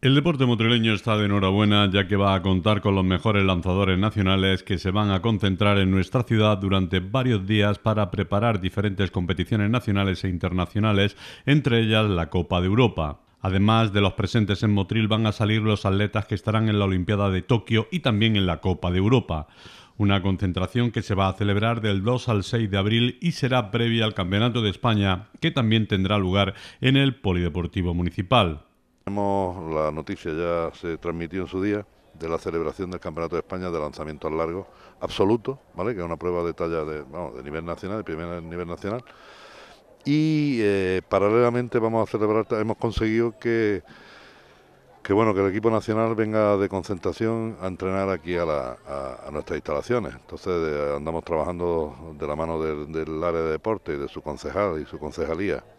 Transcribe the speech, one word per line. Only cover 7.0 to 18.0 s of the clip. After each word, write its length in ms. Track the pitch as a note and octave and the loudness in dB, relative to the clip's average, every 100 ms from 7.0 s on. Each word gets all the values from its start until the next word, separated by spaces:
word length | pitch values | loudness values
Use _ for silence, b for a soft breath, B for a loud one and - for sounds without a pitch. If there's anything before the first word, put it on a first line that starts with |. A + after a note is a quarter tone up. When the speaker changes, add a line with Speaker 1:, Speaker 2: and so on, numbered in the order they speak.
Speaker 1:
varios 480 | F#2 B2 B2+ A2 F#2+ | -2 -2 0 0 2
días 320 | G#2+ G#2 G2+ | 2 2 2
para 320 | - G#2+ G2+ | 0 0 0
preparar 500 | - F#2+ G2+ A#2 G#2+ | -2 -2 0 0 0
diferentes 480 | F#2 - G#2 F#2+ F#2+ | -2 -2 -2 0 -2
competiciones 640 | - F2 F2 F2+ A2 G#2 | 0 -2 -2 0 0 2
nacionales 520 | A#2+ A2+ G2+ G2 F#2 | 0 0 0 2 0
e 60 | G2 | -2
internacionales, 880 | F2+ F2+ F2+ F2 G#2+ A2 G2+ G2+ - B B - | -2 -2 -2 -2 0 2 2 2 -2 B B 2
entre 320 | D3 C#3 A#2 | 2 4 2
ellas 260 | A2+ A2 G#2+ | 2 2 2
la 220 | F#2 D#2+ | 2 0
Copa 320 | F#2 E2+ F2+ | -2 0 0
de 60 | F#2 | 2
Europa. 540 | G#2 A#2+ F2+ D2+ C#2+ _ _ | 4 4 2 -6 -6 _ _
Además 520 | F#2+ F#2+ G#2 A2+ A2+ | -2 2 4 4 2
de 80 | G2+ | 2
los 120 | G2 | 0
presentes 480 | - G2+ A#2+ G2+ G2+ | 0 -2 0 0 2
en 120 | A2 | 2
Motril, 340 | G2+ F#2+ A2 A2 | 2 0 0 0
van 180 | G#2+ A2 | 2 0
a 60 | |
salir 320 | G#2 G#2 A2 | 0 0 2
los 240 | G#2+ G#2 G#2 | 2 0 0
atletas 400 | F#2+ G#2 A2 G#2 | 0 0 -2 -4
que 80 | G2+ | -4
estarán 340 | - A2 A2 | -2 0 2
en 80 | G#2 | 2
la 80 | G2 | 2
Olimpiada 460 | F#2 F2 G#2 G2+ | 0 0 0 2
de 100 | F#2 | 0
Tokio 460 | - A#2+ - A2+ G#2+ | 0 -2 2 0 0
y 120 | F3+ | -4